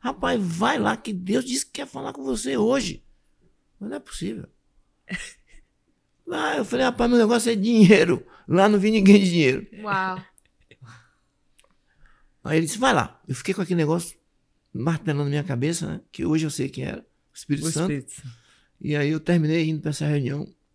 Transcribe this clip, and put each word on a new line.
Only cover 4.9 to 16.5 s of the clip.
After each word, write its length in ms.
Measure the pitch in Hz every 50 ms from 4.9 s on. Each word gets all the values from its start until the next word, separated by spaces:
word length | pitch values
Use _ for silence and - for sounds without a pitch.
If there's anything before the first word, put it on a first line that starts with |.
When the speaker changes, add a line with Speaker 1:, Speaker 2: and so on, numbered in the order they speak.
| _ _ _ -
Speaker 1:
<laughs> 360 | 185 - - - - _ _ _ - - - _ _ _ _ _ _ _ _ _ _ _ _ 330
Ah, 240 | 349 311 302 302 - 294
eu 80 | 220
falei, 200 | - 233 247 262
"Rapaz, 240 | 254 254 - 233 240
meu 100 | 247 240
negócio 320 | 226 214 240 233 233 240
é 40 | 233
dinheiro. 680 | 202 190 233 240 220 202 170 214 - - - 135 - - - - - _ -
Lá 200 | 147 180 190 214
não 100 | 214 202
vi 120 | 185 214
ninguém 280 | 220 220 190 196 202 202
de 100 | 196 180
dinheiro." 380 | 170 170 151 127 131 - - - 220 196 214
Speaker 2:
Uau. 380 | 208 196 190 190 185 185 185 - - _ - _ _ _ _ _ _ - _ - - - - _ _ _ _ _ _ _ _ _ _ _ _ _ _ _ _ _ _ _ _ - - _ _ _ _ _ _ _
Speaker 1:
Aí 120 | - 156 160
ele 80 | 165
disse, 120 | 151 - 208
"Vai 140 | 254 262 220
lá." 280 | 139 - - - _ _ -
Eu 80 | 131
fiquei 180 | - - 196 185
com 80 | 196
aquele 160 | 180 170 175 170
negócio 400 | 156 147 165 175 170 - - - _ _ _ _ _ _ _ _ _ _ -
martelando 520 | - 120 160 165 - - 170 147 143 147
na 40 | 143
minha 140 | 143 151 143
cabeça, 420 | 185 135 120 135 156 170 170 165 -
né? 140 | 160 - - _
Que 140 | - - 165
hoje 200 | 147 156 160 160
eu 40 |
sei 200 | 151